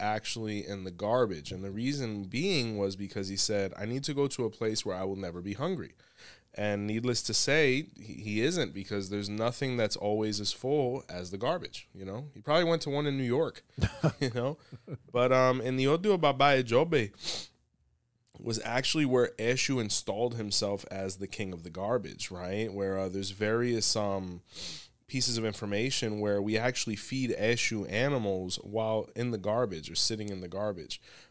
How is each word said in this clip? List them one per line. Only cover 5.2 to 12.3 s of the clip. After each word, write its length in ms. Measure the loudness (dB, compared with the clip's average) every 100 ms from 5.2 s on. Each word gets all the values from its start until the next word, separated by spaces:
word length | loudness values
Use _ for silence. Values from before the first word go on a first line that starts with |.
| -6 -6
be 140 | -6
hungry." 400 | -4 -2 -4 -8 -14 _ -20 -20 -20 _
And 320 | -4 0 0 0
needless 340 | 0 0 0
to 100 | 0
say, 520 | 0 4 4 4 4 -2 -12
he, 180 | -14
he 260 | -10 -4 2
isn't, 340 | 2 2 -2
because 360 | -6 -6 -4 -2
there's 180 | -4 -4
nothing 480 | -2 -2 -2 -2 0
that's 180 | 0 0
always 440 | 0 0 0 -2
as 100 | -2
full 540 | -4 0 2 2 -2 -6
as 220 | -10 -8
the 80 | -4
garbage, 480 | -2 -2 -6 -14 -16
you 100 | -12
know? 200 | -10 -8 -10